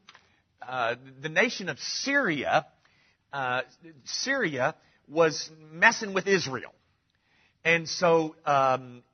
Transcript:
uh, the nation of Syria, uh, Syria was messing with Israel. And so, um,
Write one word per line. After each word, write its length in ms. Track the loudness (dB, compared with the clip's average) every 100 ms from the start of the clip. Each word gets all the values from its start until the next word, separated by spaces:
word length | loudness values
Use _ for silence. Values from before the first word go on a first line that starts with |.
| _ -20 _ _ _ -20
uh, 320 | -10 -4 -2 -4 -10 -14
the 100 | -4
nation 400 | 0 0 -2 -8
of 100 | -8
Syria, 880 | -8 -8 -2 0 0 -2 2 0 0 _ _ _ _ _ _
uh, 280 | -6 -4 -4 -6 _ -20 -20
Syria 720 | -12 -8 -4 -2 -2 0 -2 -4 _ _ -4
was 420 | 2 2 2 -12 -16 -14
messing 420 | 2 4 4 -2
with 140 | -2 2
Israel. 460 | 0 0 -8 -10 _ _ _ _ _ _ _ _ _
And 260 | 0 0 0
so, 460 | 2 4 4 2 -4 0
um, 560 | 2 4 0 -4 -20 _